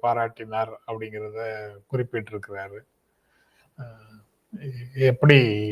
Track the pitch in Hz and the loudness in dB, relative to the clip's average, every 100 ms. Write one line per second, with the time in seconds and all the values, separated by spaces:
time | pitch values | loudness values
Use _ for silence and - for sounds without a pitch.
0 | 120 117 117 113 110 110 113 107 - 110 | 0 0 -2 -6 -8 -4 -4 -8 -10 -10
1 | 110 107 107 110 113 107 104 101 - 127 | -8 -10 -10 -8 -8 -10 -12 -16 -6 -4
2 | 123 117 101 110 104 101 98 104 - _ | -2 -4 -8 -10 -10 -12 -12 -14 -20 _
3 | _ _ _ _ _ _ _ - 120 113 | _ _ _ _ _ _ _ -18 -18 -20
4 | 107 110 _ _ _ 208 139 123 123 135 | -20 -20 _ _ _ -14 -12 -12 -8 2
5 | 131 127 147 139 117 104 107 | 4 6 8 8 8 2 -2